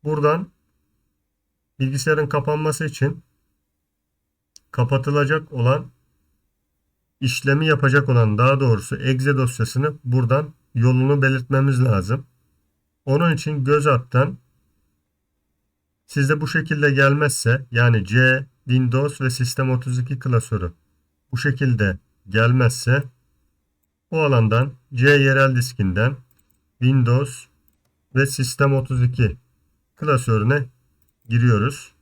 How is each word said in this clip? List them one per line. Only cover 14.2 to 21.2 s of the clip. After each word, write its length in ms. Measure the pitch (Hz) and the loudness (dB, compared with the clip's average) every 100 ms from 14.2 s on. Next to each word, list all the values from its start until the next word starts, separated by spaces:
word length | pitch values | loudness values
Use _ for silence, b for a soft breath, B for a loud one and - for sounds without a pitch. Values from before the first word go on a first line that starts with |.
| 147 190 _ _ _ _ _ _ _ _ _ _ _ _ _ _ _ _ _ | 0 -4 _ _ _ _ _ _ _ _ _ _ _ _ _ _ _ _ _
sizde 360 | - 135 151 | -2 0 0
bu 60 | 147 | -2
şekilde 440 | 170 160 147 147 | -4 -4 0 0
gelmezse, 720 | 139 139 143 147 - 117 127 131 | 4 2 2 0 -2 0 -2 -2
yani 340 | 117 120 113 92 | 2 4 2 0
C, 400 | 113 127 131 139 _ - | 2 4 2 -4 _ -2
Windows 560 | 127 127 135 143 143 | 0 2 0 -2 -2
ve 80 | 131 | -4
Sistem 420 | 123 123 - 131 | -2 -4 -2 -2
otuz 280 | 127 127 123 | -2 -2 -6
iki 200 | 123 131 | -4 -6
klasörü 540 | 135 117 - 107 87 - _ _ _ _ | -2 -2 -2 -6 -6 -10 _ _ _ _